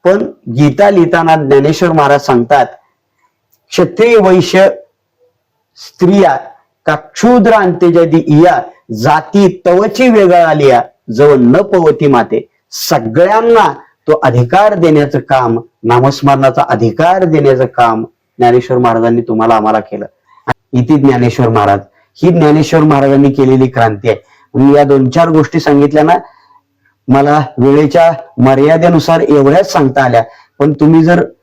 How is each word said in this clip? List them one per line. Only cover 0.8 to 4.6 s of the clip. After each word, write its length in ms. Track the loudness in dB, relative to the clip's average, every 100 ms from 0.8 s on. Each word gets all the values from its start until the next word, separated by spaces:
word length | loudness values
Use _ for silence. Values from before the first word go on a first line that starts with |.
| 2
लिहिताना 460 | 2 0 0 0 -2
ज्ञानेश्वर 560 | 0 0 0 -2 -2
महाराज 300 | 0 0 0
सांगतात, 440 | 0 -2 0 -2 -2 -8 _ _ _ _ _ _ _ _ _
"क्षत्रिय 480 | -4 -4 0 2 2
वैश्य 520 | 2 2 0 0